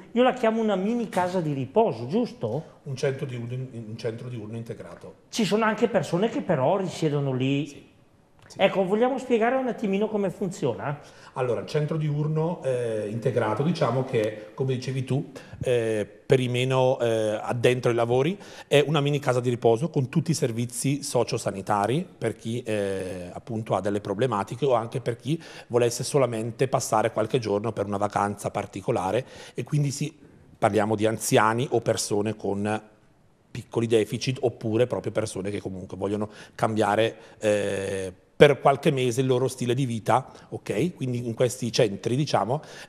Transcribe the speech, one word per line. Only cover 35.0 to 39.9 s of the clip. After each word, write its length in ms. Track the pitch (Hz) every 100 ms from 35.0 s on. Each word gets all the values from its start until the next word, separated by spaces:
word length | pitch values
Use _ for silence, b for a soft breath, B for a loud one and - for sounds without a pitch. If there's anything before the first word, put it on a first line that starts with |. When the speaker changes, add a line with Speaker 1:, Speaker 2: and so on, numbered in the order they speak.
| 110
Speaker 2:
persone 380 | 104 113 - 98
che 100 | 101
comunque 380 | 101 92 95 92
vogliono 320 | 101 104 104 B B
cambiare, 600 | - 110 107 101 104 113 - B B
eh, 760 | 107 104 101 98 98 95 92 92 _ -
per 240 | 147 139
qualche 320 | 147 139 170
mese 300 | 135 127 117
il 60 | 131
loro 200 | 123 131
stile 260 | - 120
di 120 | 123
vita, 440 | 127